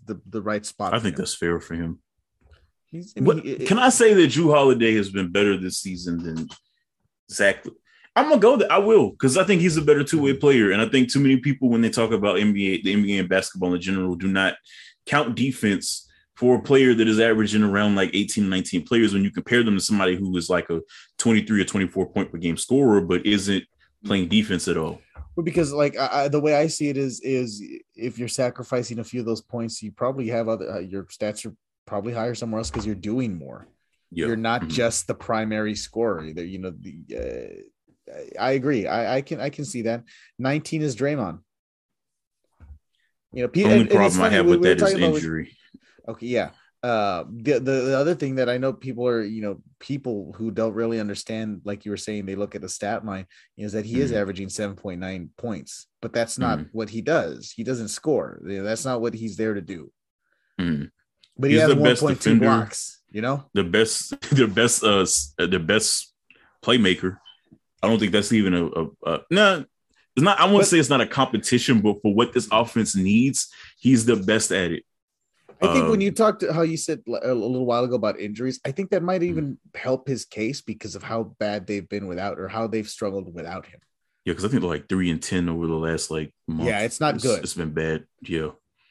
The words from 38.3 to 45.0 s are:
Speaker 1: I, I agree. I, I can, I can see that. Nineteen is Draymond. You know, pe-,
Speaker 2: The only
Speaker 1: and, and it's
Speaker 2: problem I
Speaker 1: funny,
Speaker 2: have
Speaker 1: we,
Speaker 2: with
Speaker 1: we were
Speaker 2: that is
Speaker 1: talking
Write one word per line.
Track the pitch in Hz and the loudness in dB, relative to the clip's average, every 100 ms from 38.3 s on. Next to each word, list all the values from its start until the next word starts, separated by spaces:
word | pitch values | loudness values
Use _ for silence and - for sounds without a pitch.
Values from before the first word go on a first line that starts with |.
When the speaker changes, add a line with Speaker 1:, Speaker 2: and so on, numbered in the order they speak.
| - | -6
Speaker 1:
I, | 120 | -2
I | |
agree. | 135 131 135 85 | 0 0 0 0
I, | 98 110 127 | -2 -2 -2
I | |
can, | 139 156 | -4 -6
I | 135 | -8
can | 139 | -8
see | 139 120 | -10 -6
that. | 113 117 117 - _ - | -4 -4 -8 -20 _ -6
Nineteen | 127 147 151 156 | -2 -2 -4 -4
is | 151 | -4
Draymond. | 110 139 147 101 78 - _ _ _ _ _ _ _ _ _ _ _ - - _ _ _ _ _ | -2 -2 -2 -4 -8 -16 _ _ _ _ _ _ _ _ _ _ _ -20 -20 _ _ _ _ _
You | - | -6
know, | 123 | -2
pe-, | 160 | 2
Speaker 2:
The | 208 | 4
only | 220 | 6
Speaker 1:
and, | 214 | 6
and | |
it's | 208 135 180 | 6 4 4
Speaker 2:
problem | |
I | |
Speaker 1:
funny, | 185 202 | 4 6
Speaker 2:
have | 87 | 6
Speaker 1:
we, | |
Speaker 2:
with | 87 | 6
Speaker 1:
we | 87 | 6
were | |
Speaker 2:
that | 85 | 6
is | - | 4
Speaker 1:
talking | - | 4